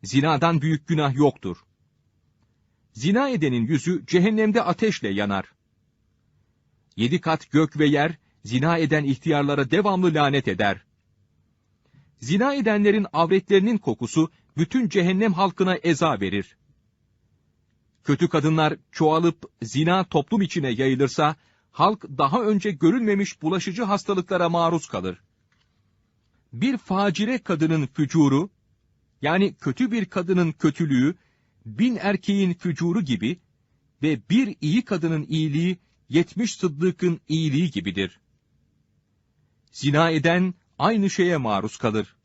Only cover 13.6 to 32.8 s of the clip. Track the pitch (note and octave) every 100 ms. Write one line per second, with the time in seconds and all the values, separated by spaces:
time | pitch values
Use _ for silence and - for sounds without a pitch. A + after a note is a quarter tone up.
13.6 | G3+ A3 - A2 A#2 - D#3+ _ _ -
14.6 | E3 C4 A3+ F#3 F3 F#3+ A3 F3 F#3+ -
15.6 | F#3 F3+ E3+ D3+ E3 A#2 F#2+ G2 F#2+ _
16.6 | _ _ _ _ _ _ _ _ _ _
17.6 | _ _ _ _ - C#3+ E3+ D#3+ D3 D#3+
18.6 | D#3 D3 _ - D#3 D#3 E3+ E3 - _
19.6 | A2+ C3 D#3+ F#3 F#3 D#3+ C#3 A3 F#3 F3
20.6 | C3+ A#2 C3+ C3 C#3 - D3+ D#3 _ _
21.6 | _ - E3+ G#3+ - C3 C#3+ G3 G#3+ G#3
22.6 | G#3 D#3 E3+ A#3+ A3 G3+ G3 - D#3 F#3
23.6 | F#3+ F#3 A3 G3+ - G3 F3+ F#3 E3+ E3+
24.6 | E3 E3+ - G2 F#2 F2+ _ _ _ _
25.6 | _ _ _ _ _ _ _ _ _ A#2
26.6 | A3+ B3+ - F#3+ G3+ E3+ G#3+ B3+ - E3+
27.6 | D#3+ D#3+ C3+ - C#3+ E3 C#3+ C3+ F#3+ _
28.6 | _ _ _ _ _ _ C#3+ F3 G3 -
29.6 | - C3 B3 A#3 F#3 G3+ F3 F3+ E3+ -
30.6 | D#3+ C#3+ D#3+ C3 C3+ F3 _ _ _ _
31.6 | A#2 G#2+ A#3+ A3+ F#3+ G3 - G3 F#3+ F3
32.6 | F3+ D3